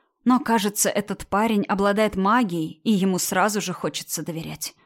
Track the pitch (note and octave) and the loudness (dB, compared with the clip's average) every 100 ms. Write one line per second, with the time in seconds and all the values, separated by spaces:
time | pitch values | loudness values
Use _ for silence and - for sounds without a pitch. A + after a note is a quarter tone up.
0 | _ _ - B3 - - G3+ G3+ G3 - | _ _ 2 2 2 0 0 0 0 0
1 | G3+ G3 - G3 A3+ G#3 - G3 G3+ G3+ | -4 -8 -4 0 2 0 0 0 2 2
2 | G#3+ F#3+ F#3+ A#3+ A3 E3+ D#3 - - G3+ | 0 2 2 2 2 -2 -6 -4 0 2
3 | F#3+ F3+ - F#3+ G3+ G#3 F3+ F3 E3 - | 2 0 0 0 2 0 -4 -6 -6 -6
4 | - - D3+ D#3+ D#3 D#3 - - | -8 -8 -8 -10 -10 -10 -12 -12